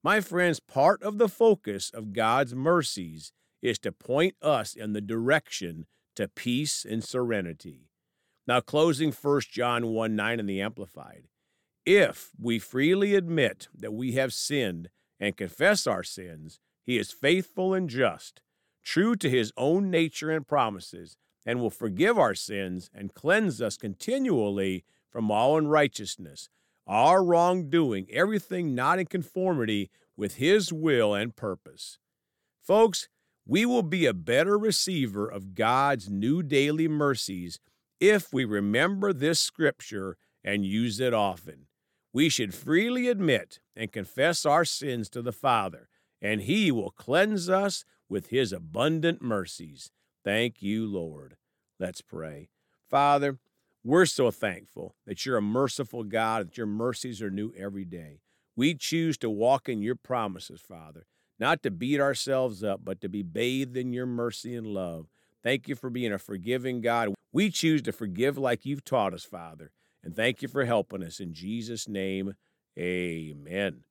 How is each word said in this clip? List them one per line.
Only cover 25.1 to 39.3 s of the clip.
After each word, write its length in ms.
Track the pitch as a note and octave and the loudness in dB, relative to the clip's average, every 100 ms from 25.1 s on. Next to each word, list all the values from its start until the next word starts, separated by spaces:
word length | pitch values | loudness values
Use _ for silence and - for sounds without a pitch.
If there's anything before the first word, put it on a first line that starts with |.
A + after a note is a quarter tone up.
| A#2+ G#2+ | -4 0
all 280 | G#2 B2+ D#3 | 2 4 4
unrighteousness, 920 | D3+ D3+ D3 - G2+ - E2 C#2+ - _ _ _ - | 4 4 4 -2 -10 -12 -14 -18 -20 _ _ _ -2
our 360 | G#2 C#3+ F#3+ | 4 6 6
wrongdoing, 840 | F3+ E3+ F3 F#3 D3 E3 D3 G2 F#2+ | 6 6 6 2 2 2 2 0 -2
everything 640 | C3+ G3 G#3+ - F#3 E3 | 0 2 0 -2 -4 -2
not 240 | B2 C3+ F#3 | 0 2 2
in 60 | |
conformity 840 | F3 F#3 C#3+ F#3 F#3 D#3 A2 G#2 F#2+ _ _ | 0 -4 -6 -2 0 0 0 0 -2 _ _
with 200 | - G2+ | -6 -6
his 380 | - D3 G#3 E3+ | 0 4 4 2
will 400 | D#3+ D#3+ B2+ G#2+ | -2 2 4 4
and 220 | G2+ A#2 | 2 -2
purpose." 640 | - G#2+ F2+ - - - - _ _ _ _ _ _ | -6 -8 -8 -12 -18 -18 -20 _ _ _ _ _ _
Folks, 460 | - G#3 A3+ F3 - _ _ _ | 2 6 6 4 -8 _ _ _
we 200 | - D#3+ | 0 2
will 180 | A#3+ B3 | 4 2
be 220 | E3+ F3+ | 0 2
a 80 | C#3+ | 2
better 440 | F#2 D#2+ B2 F3+ G#3 | 2 2 2 4 2
receiver 720 | A3 - - F3 B2 G2 G#2+ | 2 0 0 0 0 -2 -4
of 280 | G2+ F#2+ | -6 -10
God's 540 | F#2 A2 B2+ C#3 C3 F#2+ | 0 2 4 2 0 -2
new 340 | G2 A2+ E3 | -2 0 0
daily 440 | D3+ C#3 C#3+ D#3 D#3+ | 2 2 2 2 0
mercies 720 | D3+ C#3+ B2 - F#2+ F2 - _ _ _ _ | 2 0 0 -4 -8 -10 -14 _ _ _ _
if 320 | F#3 G#3 - | 4 4 2
we 140 | C3 | -2
remember 680 | A#2 G#2 G2+ A2+ F3 G3 G3+ | 0 0 2 2 2 0 -2
this 260 | D#3 D3 | 0 0